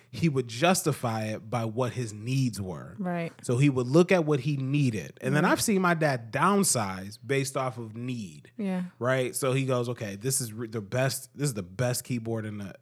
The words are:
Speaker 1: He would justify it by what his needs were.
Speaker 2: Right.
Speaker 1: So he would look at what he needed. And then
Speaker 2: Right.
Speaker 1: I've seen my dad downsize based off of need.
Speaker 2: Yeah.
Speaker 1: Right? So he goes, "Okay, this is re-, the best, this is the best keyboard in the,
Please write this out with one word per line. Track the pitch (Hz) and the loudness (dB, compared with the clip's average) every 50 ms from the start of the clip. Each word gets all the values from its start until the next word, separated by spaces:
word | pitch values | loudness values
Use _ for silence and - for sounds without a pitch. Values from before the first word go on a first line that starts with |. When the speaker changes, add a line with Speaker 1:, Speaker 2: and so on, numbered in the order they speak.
| - _ | -20 _
Speaker 1:
He | - 117 165 170 | -6 0 2 2
would | 139 131 123 117 | 2 2 -2 -2
justify | 110 117 151 170 190 - - 160 135 - - 120 110 110 110 107 | -2 4 6 6 6 6 4 0 0 0 -2 -2 -2 0 -2 -4
it | 110 92 87 110 | -4 -6 -6 -4
by | 104 120 113 | -2 -2 -2
what | 113 107 117 127 120 104 | -2 0 0 -2 -2 -2
his | 127 123 107 104 | -4 -6 -6 -6
needs | 107 107 120 131 135 131 123 104 95 | -8 -4 -2 2 2 2 2 0 -2
were. | 98 92 87 76 - - - - | -6 -6 -6 -8 -10 -12 -10 -6
Speaker 2:
Right. | 196 180 175 175 170 160 - - - | -4 -4 -2 -4 -4 -6 -8 -12 -4
Speaker 1:
So | - 127 | -2 2
he | 120 143 147 | 4 6 4
would | 135 127 123 | 6 4 0
look | 123 131 165 180 175 196 | 4 6 6 6 6 4
at | 180 160 | 2 4
what | 151 151 135 | 2 0 0
he | 123 151 147 135 | 0 0 -2 -2
needed. | 135 131 139 147 143 127 110 101 85 - - - - | -2 0 2 2 2 2 2 0 -6 -8 -12 -6 -2
And | 127 135 | 2 2
then | 147 156 | 4 4
Speaker 2:
Right. | 208 302 | 4 4
Speaker 1:
I've | - - | 2 2
seen | - 214 190 185 | 2 2 4 4
my | 175 170 | 4 2
dad | 160 160 151 135 123 113 113 104 | 4 2 2 2 0 -4 -4 0
downsize | 131 151 180 202 202 196 - - 127 110 98 95 92 95 101 110 - - | 2 4 4 6 4 4 4 2 2 0 -2 -4 -8 -8 -10 -12 -14 -6
based | 113 139 139 135 131 - | -2 0 0 0 0 -2
off | 147 131 127 113 117 | -2 -4 -4 -4 -6
of | 117 110 104 | -10 -10 -10
need. | 117 120 127 127 120 107 87 78 73 - - _ - | -8 -6 -6 -6 -6 -8 -10 -12 -16 -20 -20 _ -6
Speaker 2:
Yeah. | 214 196 185 180 180 180 - _ | -4 -2 -2 -2 -4 -6 -8 _
Speaker 1:
Right? | 113 123 131 131 127 120 - | 0 0 2 2 0 -2 -2
So | - - 131 127 | -2 0 2 2
he | 135 135 | 2 2
goes, | 131 131 123 120 120 | 2 0 0 0 -2
"Okay, | 123 - 117 104 98 | -4 -6 -6 -8 -8
this | 101 104 135 135 - 127 | -6 -4 -2 -2 -2 -4
is | 113 104 | -4 -8
re-, | 110 123 110 | -8 -10 -6
the | 110 117 101 | -6 -8 -8
best, | 95 120 127 131 135 - - - - _ | -4 -2 0 0 0 0 -4 -8 -12 _
this | - 139 147 | -4 -4 -2
is | 120 | -2
the | 104 92 | -4 -8
best | 87 92 95 131 123 127 - - | -8 -4 -2 -2 0 0 -2 -4
keyboard | - 127 120 110 110 113 113 107 | -4 -4 -4 -2 -4 -4 -4 -4
in | 107 107 104 | -6 -8 -8
the, | 101 95 - - | -10 -12 -12 -14